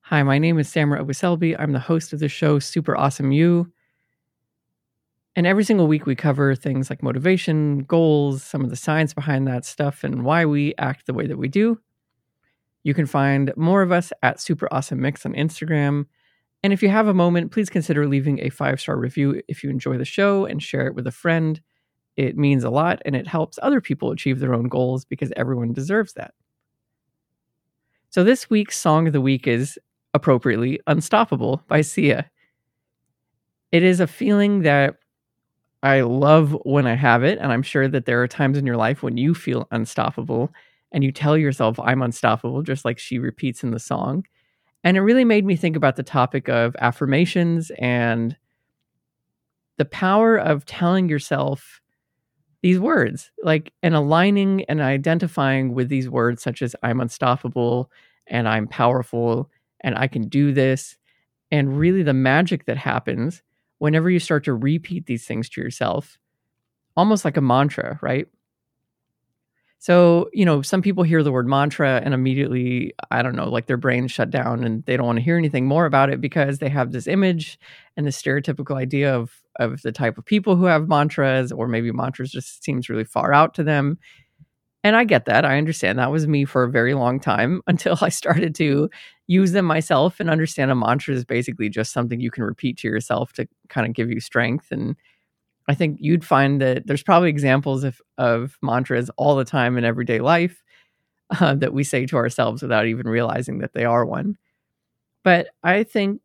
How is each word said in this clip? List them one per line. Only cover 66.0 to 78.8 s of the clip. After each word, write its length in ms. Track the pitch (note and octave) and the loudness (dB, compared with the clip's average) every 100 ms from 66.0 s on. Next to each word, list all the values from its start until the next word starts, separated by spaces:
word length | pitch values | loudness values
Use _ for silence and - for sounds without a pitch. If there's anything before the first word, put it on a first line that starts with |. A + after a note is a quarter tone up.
| - _ _ _ _ _ _ _ _ - | -6 _ _ _ _ _ _ _ _ 0
almost 260 | G3 G#3+ | 2 2
like 140 | E3+ C#3+ | 0 0
a 60 | |
mantra, 560 | C#3 B2 C#3+ - - D3+ | 2 4 2 -2 -8 -6
right? 280 | C#3 B2+ - _ _ _ _ _ _ _ _ _ _ _ _ _ _ _ | -4 -4 -6 _ _ _ _ _ _ _ _ _ _ _ _ _ _ _
So, 520 | - F3 F3 E3+ F3 | 4 6 8 6 2
you 140 | - F#3 | 2 4
know, 160 | D3 | 4
some 180 | C#3 F#3+ | 2 0
people 240 | F#3 G3 | 0 2
hear 180 | E3+ E3 | 2 4
the 100 | D3 | 2
word 140 | B2+ A#2+ | 2 2
mantra 540 | C#3 D3 - C#3+ B2+ | 2 2 2 2 2
and 120 | B2+ | 0
immediately, 800 | C3 C3 C3 C#3 B2+ B2 B2 - - - | 0 0 0 0 -2 -2 -2 -4 -10 -4
I 100 | A#2+ | -2
don't 160 | B2 - | -2 -2
know, 140 | - | -4
like, 160 | B2 A#2+ | -4 -2
their 100 | B2 | -2
brain 320 | C3 B2 B2+ | 0 0 -2
shut 220 | - A#2+ | -4 -2
down 340 | C#3 B2 A#2+ | -2 -2 -4
and 180 | A#2+ A2 - | -4 -4 -2
they 100 | B2+ | -2
don't 80 | |
wanna 160 | A#2+ A#2 | 0 0
hear 160 | B2+ E3+ | 0 2
anything 300 | D#3 C#3 B2+ | 0 0 0
more 180 | D3 | 2
about 240 | E3 C3+ C#3 | 2 2 2
it 140 | C3 | 0
because 380 | C3+ E3 C#3 C#3 | -4 -2 -2 -2
they 100 | C#3 | -4
have 220 | C#3 B2 | -2 -2
this 140 | B2+ - | -4 -4
image 520 | F#3+ F#3+ E3+ D#3 - - - _ | 0 2 0 -6 -16 -20 -20 _
and 120 | - D3 | -6 -4
this 140 | C#3 | -4
stereotypical 560 | - C#3 C#3 C#3 C#3 | -2 -2 -2 -6 -6
idea 380 | C#3 | -6